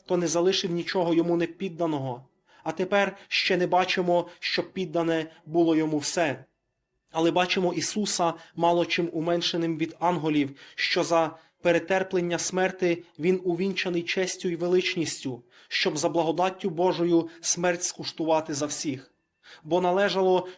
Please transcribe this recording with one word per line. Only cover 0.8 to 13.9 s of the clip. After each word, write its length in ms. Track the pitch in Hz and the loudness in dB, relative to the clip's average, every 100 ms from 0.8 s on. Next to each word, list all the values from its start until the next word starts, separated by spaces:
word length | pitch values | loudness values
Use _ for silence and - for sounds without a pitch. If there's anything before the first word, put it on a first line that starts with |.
| 165 190 170 | -2 -2 2
йому 220 | 165 170 170 | 2 2 2
не 100 | 165 | 0
підданого. 800 | - 190 160 165 147 135 123 - _ _ _ 160 | -4 -8 -2 -2 -2 -4 -8 -12 _ _ _ -8
А 40 | |
тепер 440 | 160 180 202 196 190 - | -4 0 2 0 -2 -6
ще 280 | - - 180 | -2 0 0
не 100 | 175 | 2
бачимо, 600 | 180 180 - 175 175 175 - | 2 2 0 2 2 0 -6
щоб 340 | - - 170 | -6 -4 -4
піддане 580 | 190 180 165 165 160 160 - 151 | -6 -4 -2 0 0 -4 -10 -4
було 300 | 165 165 160 | 2 4 4
йому 220 | 156 151 | 2 0
все. 460 | 143 - 160 127 - _ _ _ _ _ _ | -2 0 0 -2 -10 _ _ _ _ _ _
Але 200 | 160 170 | 0 2
бачимо 440 | 170 180 196 175 | 4 2 2 0
Ісуса 600 | 165 - 214 196 - 170 165 - - | 0 -4 -2 -2 0 0 -2 -8 0
мало 280 | 170 175 | 2 4
чим 260 | 170 - 170 | 2 0 -2
уменшеним 640 | 165 165 175 170 170 165 160 | -2 -2 0 0 -2 -2 -2
від 180 | 160 - | -4 -2
ангелів, 560 | 170 175 156 151 135 135 - | 0 0 0 0 0 -6 -14
що 300 | - - 185 | -6 -2 0
за 340 | 156 165 160 - _ _ | 2 2 2 -2 _ _
перетерплення 760 | 175 170 165 190 190 185 175 165 | 2 2 2 0 0 -2 0 -2
смерти 640 | - 180 185 185 175 170 - - | -2 0 0 0 0 -2 -6 -4
він 220 | 170 185 | 0 0
увінчаний 580 | 180 170 196 180 185 | 0 -2 -2 -2 -4